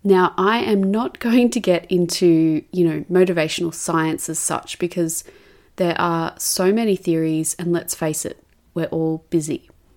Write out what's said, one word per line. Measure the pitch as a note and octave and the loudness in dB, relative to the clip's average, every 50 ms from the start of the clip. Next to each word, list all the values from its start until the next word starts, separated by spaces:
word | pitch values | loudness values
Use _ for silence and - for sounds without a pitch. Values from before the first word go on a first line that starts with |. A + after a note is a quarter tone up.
| - | 4
Now, | G3 F#3+ F#3 F3+ E3 - - | 4 4 4 4 2 0 0
I | F#3 G3+ A3 A#3+ | 0 2 2 0
am | - - G#3+ G3 F#3+ | 0 0 0 2 2
not | F#3+ G3+ A3 B3 - - - | 0 0 0 -2 -4 -8 -6
going | - A#3 A#3 B3 A#3+ A#3 | -2 2 4 4 4 4
to | - A3+ | 0 0
get | G3+ F#3 F3+ E3+ - - | 0 2 0 0 0 -2
into, | F#3 F3 F3 E3 - - F#3 F3 E3 D#3+ D#3+ D#3+ D#3 D#3 - _ | 0 0 0 0 0 2 4 4 6 6 4 2 0 0 -4 _
you | - F3+ E3+ E3 | 0 0 2 2
know, | D#3 D3+ C#3+ - | 0 -2 -6 0
motivational | F3 F3+ F#3 F#3+ F3 E3+ D#3 D#3 - - F3 E3 D#3+ | 2 2 2 4 2 -2 -2 -2 -4 -4 -4 -6 -6
science | - - - E3 E3 D#3+ D#3+ D#3 - - - | -6 -6 -2 0 0 0 0 -2 -4 -6 -8
as | D#3+ - | -6 -6
such, | - - D3+ - - - - - | -4 -4 -4 -6 -6 -10 -8 -6
because | F3+ E3+ - F3+ E3+ D#3+ E3 - - - - - _ - - _ _ _ _ | -6 -4 -2 -2 -2 -2 -4 -8 -10 -14 -20 -20 _ -20 -20 _ _ _ _
there | - F#3 E3+ E3 - | -2 -2 -2 0 0
are | - F3 E3 E3 E3 - - - | 0 0 0 -2 -4 -6 -6 -6
so | - - - - F#3 F#3 | -6 -4 -2 0 2 2
many | G3+ A3+ A#3 A3 F#3+ | 2 2 2 0 0
theories, | F3+ - F3+ E3 D#3+ D#3+ D#3+ D#3+ D#3 D#3 - - - | 0 0 0 0 0 0 0 0 -2 -2 -4 -6 -4
and | E3+ F3 | -2 -2
let's | E3+ E3 E3 - - | -2 -2 -2 -6 -8
face | - E3 D#3 D3+ - - | -4 -4 -4 -4 -4 -8
it, | - - _ _ _ _ _ _ _ | -10 -12 _ _ _ _ _ _ _
we're | _ E3+ D#3+ | _ -6 -6
all | - - D#3+ D#3+ D#3+ D#3+ D#3+ _ _ | -4 -2 -2 -2 -2 -4 -4 _ _
busy. | - E3 D3+ D#3 D3 - _ _ _ _ _ _ _ | -2 -2 -2 -2 -6 -8 _ _ _ _ _ _ _